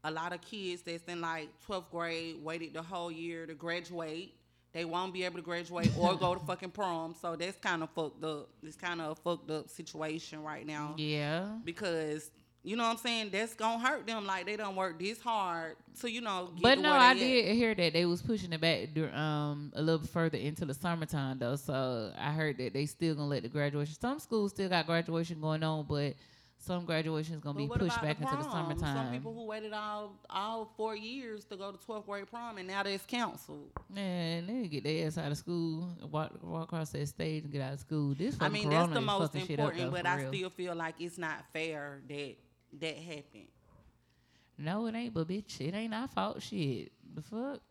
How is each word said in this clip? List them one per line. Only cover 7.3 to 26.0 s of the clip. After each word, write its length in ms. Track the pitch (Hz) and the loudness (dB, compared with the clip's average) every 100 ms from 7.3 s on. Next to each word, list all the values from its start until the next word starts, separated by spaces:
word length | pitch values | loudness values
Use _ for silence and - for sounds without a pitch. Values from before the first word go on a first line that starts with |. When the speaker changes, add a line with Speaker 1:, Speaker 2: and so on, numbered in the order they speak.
Speaker 1:
that's 220 | 160 175 196 | -2 -4 -2
kinda 320 | 208 170 160 | 0 0 0
fucked 280 | - 156 - | -2 -2 -2
up. 280 | 156 147 - - | -4 -4 -8 -14
It's 140 | 156 - | -16 -8
kinda 320 | 180 170 156 | -4 -2 -4
a 40 | |
fucked 360 | 160 170 175 - | -2 -2 -2 -2
up 200 | 156 - | -4 -4
situation 720 | - 160 156 156 160 - 156 | -12 -10 -4 -4 -4 -6 -8
right 240 | 151 147 151 | -8 -6 -6
now. 260 | 151 151 151 | -4 -4 -2
Speaker 2:
Yeah. 500 | 151 151 147 160 196 220 | 0 0 2 0 -2 -6
Speaker 1:
Because, 680 | 226 170 202 165 156 156 - - _ _ | -8 -4 0 0 0 -4 -6 -18 _ _
you 140 | - 220 | -4 0
know 60 | |
what 80 | 226 | 2
I'm 60 | 226 | 2
saying? 320 | 247 233 214 | 0 0 0
That's 220 | 190 220 | -2 -2
gonna 240 | - 220 233 | 0 0 4
hurt 240 | 254 285 214 | 2 2 -2
them. 200 | 226 196 | -2 0
Like, 180 | 190 | -2
they 120 | 180 208 | 0 -2
done 200 | 208 190 | -2 0
worked 220 | 185 160 | 0 0
this 200 | 190 226 | -4 -2
hard 580 | 247 226 185 170 160 - - - | 0 2 2 0 -4 -8 -18 -6
to, 100 | 240 | -4
you 100 | 233 | -2
know, 300 | 233 190 180 | -2 -2 -2
get 80 | 170 | 4
Speaker 2:
But 120 | 226 | 8
Speaker 1:
to 80 | 269 | 8
Speaker 2:
no, 80 | 302 | 8
Speaker 1:
where 80 | 277 | 10
Speaker 2:
I 140 | 247 | 12
Speaker 1:
they 240 | 254 247 254 | 10 8 6
at. 40 | 196 | 6
Speaker 2:
did 100 | 226 | 6
hear 180 | 233 | 4
that 180 | 202 170 | 6 4
they 100 | 160 | 6
was 160 | 175 175 | 4 2
pushing 320 | - 220 185 | 2 0 0
it 80 | 160 | 2
back 280 | 165 139 110 | 4 4 2
dur-, 180 | 156 151 | 0 0
um, 580 | 98 156 151 147 143 147 | 2 2 2 0 -2 -4
a 60 | - | 0
little 260 | 156 160 151 | 4 4 2
further 300 | 175 165 147 | 2 2 2
into 300 | 135 151 165 | -2 -2 -4
the 80 | |
summertime, 640 | 160 180 170 156 156 135 131 | -2 0 0 0 0 0 0
though. 180 | 120 143 | 0 0
So 560 | - 135 131 120 107 - | 0 0 2 0 -2 -2
I 140 | 139 | 0
heard 260 | 156 156 131 | 2 0 0
that 160 | 127 | -2
they 100 | 117 | 0
still 300 | 147 - 165 | -2 2 2
gonna 140 | 147 143 | 2 0
let 160 | 135 | 0
the 40 | 117 | 0
graduation. 460 | 147 143 147 147 151 | 0 0 0 -2 -2
Some 200 | 240 294 | -2 -2
schools 320 | - 220 202 | 0 2 2
still 180 | 196 190 | 0 2
got 160 | 180 | 2
graduation 560 | 160 165 170 165 165 160 | 4 2 4 0 0 -2
going 220 | 156 156 | 0 2
on, 240 | 156 156 143 | 2 0 0
but 280 | 147 | 2